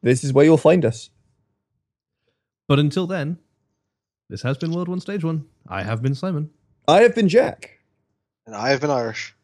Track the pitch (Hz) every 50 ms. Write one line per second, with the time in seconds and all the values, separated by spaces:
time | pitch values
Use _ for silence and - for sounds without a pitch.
0 | - 120 131 127 - 139 127 139 147 156 160 151 - 151 170 185 147 110 117 -
1 | - - _ _ _ _ _ _ _ _ _ _ _ _ _ _ _ _ _ _
2 | _ _ _ _ _ _ _ _ _ _ _ _ _ - 143 135 147 147 143 185
3 | 185 175 190 180 139 151 170 165 _ _ _ _ _ _ _ _ _ _ _ _
4 | _ _ _ _ _ _ - 104 - 123 139 135 - 165 165 175 180 175 180 185
5 | - - 202 202 160 160 160 156 143 _ _ _ _ - - 98 92 98 113 113
6 | 123 135 143 131 - 190 180 147 151 151 _ _ _ _ _ _ _ - 156 196
7 | 233 240 240 233 214 180 160 233 262 - - _ - - _ _ _ _ _ _
8 | _ _ _ _ _ _ _ _ _ - 113 101 110 131 139 131 135 147 143 127
9 | 117 113 110 - - - _ _